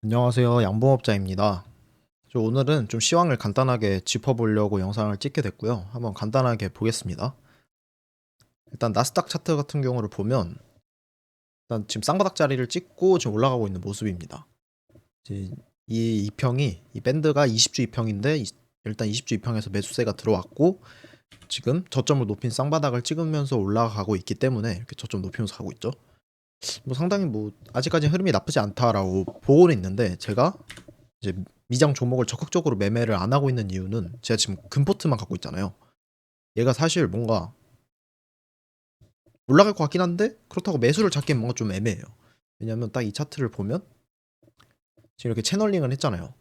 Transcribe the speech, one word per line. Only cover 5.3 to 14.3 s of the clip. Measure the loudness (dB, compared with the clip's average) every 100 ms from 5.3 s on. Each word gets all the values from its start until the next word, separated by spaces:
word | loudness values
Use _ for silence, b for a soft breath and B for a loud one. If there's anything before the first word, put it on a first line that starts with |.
| -4
됐고요. | -4 -4 -4 -4 -6
한번 | -8 -8
간단하게 | -6 -2 2 2 0 -4
보겠습니다. | -2 -2 -2 -6 -4 -6 -6 b b b _ _ _ _ _ _ _ _ _ _
일단 | -4 -2
나스닥 | 0 2 0 -2
차트 | -4 -2 -2
같은 | 0 -2
경우를 | -2 -2 -4
보면 | -4 0 0 0 -8 _ _ _ _ _ _ _ _ _ _ _
일단 | -6 -4
지금 | -4
쌍바닥 | 0 2 2 2
자리를 | 2 2 -2
찍고 | -4 -8 2 4 6
지금 | 4 2
올라가고 | 2 2 -2
있는 | -4
모습입니다. | -6 -4 -4 -4 -10